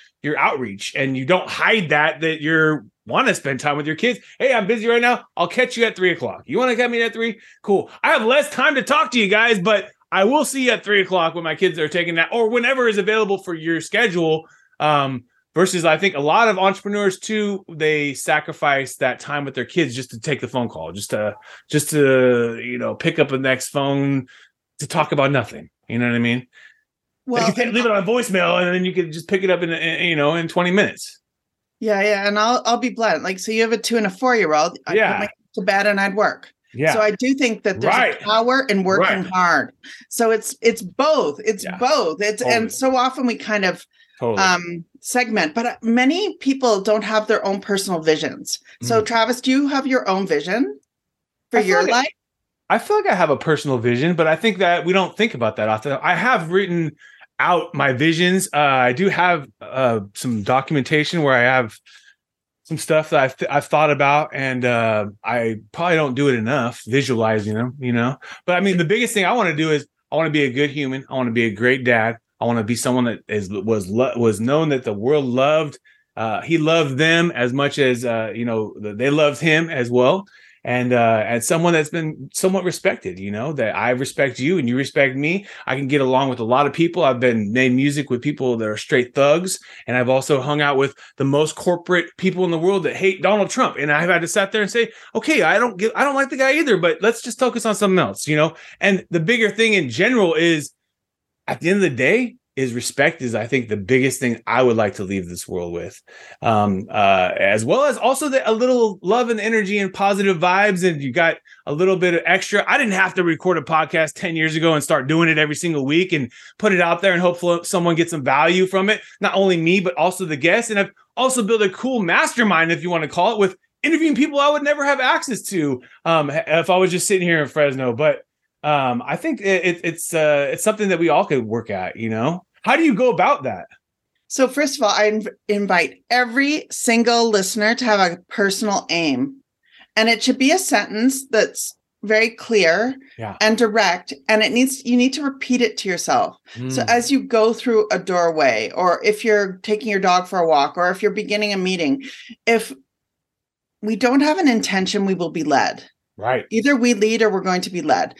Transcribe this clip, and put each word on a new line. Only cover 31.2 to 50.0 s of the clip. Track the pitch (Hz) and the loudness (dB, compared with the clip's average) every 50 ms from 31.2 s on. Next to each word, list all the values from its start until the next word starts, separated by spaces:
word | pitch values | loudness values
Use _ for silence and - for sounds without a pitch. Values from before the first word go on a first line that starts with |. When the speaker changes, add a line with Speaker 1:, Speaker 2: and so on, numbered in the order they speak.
| _ _ _ _ _ _ _ _ _ _ _ - | _ _ _ _ _ _ _ _ _ _ _ -6
Speaker 2:
Yeah, | 214 214 202 196 | -2 -2 0 2
yeah. | 202 214 208 196 202 | 2 0 0 0 0
And | 208 208 214 | -2 0 0
I'll, | 214 233 247 - - | 2 2 0 0 0
I'll | 220 240 | 0 0
be | 214 254 240 | 0 -2 -4
blunt. | - 226 226 202 165 - - | -4 -2 0 0 0 -2 -2
Like, | 185 190 185 | -6 -8 -6
so | - 220 | -6 -2
you | 220 226 | 0 0
have | 226 220 | 0 0
a | 233 | 0
two | 226 - - 233 | -2 -2 0 0
and | 226 208 | 0 0
a | 190 | -2
four-year-old. | 185 - 262 254 240 220 185 156 151 151 160 180 - - - | -2 0 0 2 2 2 2 2 2 2 2 0 -2 -8 -6
I'd | 175 185 | -2 0
Speaker 1:
Yeah. | 220 214 165 - | 2 2 2 0
Speaker 2:
put | 185 | -2
my | 202 | -4
kids | - - _ _ _ - | -6 -10 _ _ _ -10
to | 220 | -4
bed | 185 202 196 196 202 | -2 0 0 2 2
and | 208 202 196 | 2 0 0
I'd | 196 196 190 | 0 -2 0
work. | 214 196 151 - - - - _ _ _ _ - | 0 0 0 -2 -6 -12 -20 _ _ _ _ -6
Speaker 1:
Yeah. | 117 151 160 - | -2 0 2 2
Speaker 2:
So | 214 | 2
I | 214 214 | 2 2
do | 214 - 247 262 269 | 0 0 0 0 0
think | 269 269 233 214 214 - | 2 0 0 -2 -2 -2
that | 202 190 - | -2 -2 0
there's | - 170 208 | 0 2 2
Speaker 1:
Right. | 254 247 247 - - | 2 2 0 -2 -4
Speaker 2:
a | - | -2
power | 208 220 226 233 247 262 269 262 - | 0 0 2 2 2 2 0 0 0
in | 196 196 180 | 0 0 2
working | 190 190 170 190 175 - 190 - | 2 2 2 2 2 0 -2 -4
Speaker 1:
Right. | 180 185 | -2 0
Speaker 2:
hard. | 185 180 170 160 139 - - - _ - - - - - _ | 2 2 4 2 2 0 -4 -10 _ -20 -20 -20 -20 -18 _
So | - - 233 226 | -2 0 2 2
it's, | 226 214 220 - - - | 2 0 -2 -6 -6 0
it's | - 233 233 - | 0 0 0 0
both. | 196 175 - - 269 311 311 262 185 147 143 - - | -4 -8 -4 0 0 2 2 2 0 -2 -4 -4 -4
It's | 220 208 190 - | -4 -4 -4 -6
Speaker 1:
Yeah. | - 180 | -10 -4
Speaker 2:
both. | - 240 269 311 269 185 160 151 180 | -2 0 0 2 0 0 -2 -4 -2
It's, | 208 214 214 208 | -2 -4 -2 -2
and | 247 247 240 220 226 - | -2 0 0 0 -2 -4
Speaker 1:
Totally. | |
Speaker 2:
so | - - 262 262 262 | -4 -4 -2 0 0
often | 247 254 262 262 294 247 | 0 0 0 -2 -2 -2
we | 240 220 | -2 -2
kind | - - 226 214 202 185 | -4 -4 -4 -2 -2 0
of, | 180 175 - - _ _ _ _ _ _ - | -2 -2 -6 -10 _ _ _ _ _ _ -4
Speaker 1:
Totally. | 127 117 - - 190 | -4 -2 0 2 2
Speaker 2:
um, | 185 180 175 175 170 175 170 - _ _ _ | 2 2 0 -2 -6 -10 -10 -12 _ _ _
segment, | - - - 247 247 226 214 202 - 311 - | -10 -4 -2 -2 -2 0 -2 -2 -2 -2 -2
but, | 233 233 | -4 -4
uh, | 240 - - | -4 -6 -4
many | 233 226 233 247 254 269 330 370 415 370 - - | -2 0 2 2 4 2 2 0 -2 -4 -6 -4
people | - 269 269 269 254 233 208 196 | -4 -4 -2 0 2 2 2 2
don't | 190 220 214 220 208 | 2 0 0 0 0
have | 214 220 214 214 | -2 -2 -2 0
their | - 214 - - | 0 -2 -2 -2
own | 196 196 196 | -2 -4 -4
personal | - - 202 190 - 190 180 160 | -4 -4 -4 -2 -2 -4 -4 0
visions. | 156 160 156 147 156 - - - - - - - _ - - - 120 | 2 0 0 2 -2 -6 -8 -10 -12 -10 -12 -12 _ -16 -14 -8 -4
So | 226 233 220 | 0 0 0
Speaker 1:
Mm. | 214 | 0
Speaker 2:
Travis, | 233 233 226 220 247 240 247 | 2 0 0 2 0 -2 -2
do | - 262 | 0 0
you | 262 277 294 277 | 0 2 0 0
have | 285 269 269 | -2 -2 -2
your | 254 262 247 | 0 -2 -2